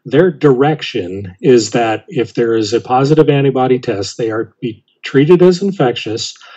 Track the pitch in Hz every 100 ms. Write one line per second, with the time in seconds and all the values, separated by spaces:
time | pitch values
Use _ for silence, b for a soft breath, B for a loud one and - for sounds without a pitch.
0 | - 139 185 143 151 123 143 151 - 117
1 | 87 95 101 - - 123 110 - 233 110
2 | - 156 110 - 117 113 104 113 104 127
3 | 139 156 147 143 139 131 127 127 123 101
4 | 98 - 117 110 113 _ 123 104 _ _
5 | - 135 147 180 180 180 196 185 131 117
6 | - 110 - - b